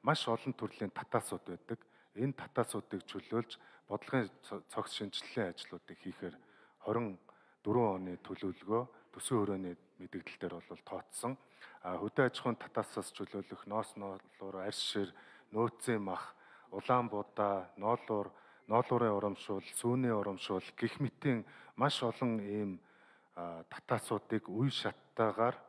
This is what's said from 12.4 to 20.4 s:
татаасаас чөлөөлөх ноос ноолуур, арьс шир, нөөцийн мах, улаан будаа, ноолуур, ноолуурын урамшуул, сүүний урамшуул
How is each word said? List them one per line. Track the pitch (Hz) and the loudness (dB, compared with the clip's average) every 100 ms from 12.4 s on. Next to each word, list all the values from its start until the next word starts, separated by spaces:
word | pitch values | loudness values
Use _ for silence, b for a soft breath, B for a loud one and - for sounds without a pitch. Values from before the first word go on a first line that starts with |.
| 127 113 | -2 -2
татаасаас | - - 104 - - - | -2 -2 -2 -4 -6 -8
чөлөөлөх | 98 101 92 92 - | -6 -6 -8 -12 -4
ноос | 107 107 - | -4 -4 -8
ноолуур, | 98 95 - - 98 95 98 | -8 -10 -14 -12 -8 -6 -4
арьс | - | -4
шир, | - 104 95 - B B B 107 | -2 0 -2 -4 B B B 2
нөөцийн | 117 - - 110 | 2 0 -2 0
мах, | 98 90 - - B B B | 0 -4 -6 -14 B B B
улаан | 95 - 123 120 | -6 4 4 4
будаа, | 104 101 - 101 98 90 - | -2 -4 2 2 2 -2 -2
ноолуур, | 104 120 - 107 98 B B B - | 2 2 2 0 0 B B B 2
ноолуурын | 113 - 120 117 101 | 4 6 4 6 4
урамшуул, | 104 95 - 98 - | 2 -2 -4 -4 -4
сүүний | - 120 127 127 | -2 2 4 4
урамшуул | 107 98 95 | 2 0 -4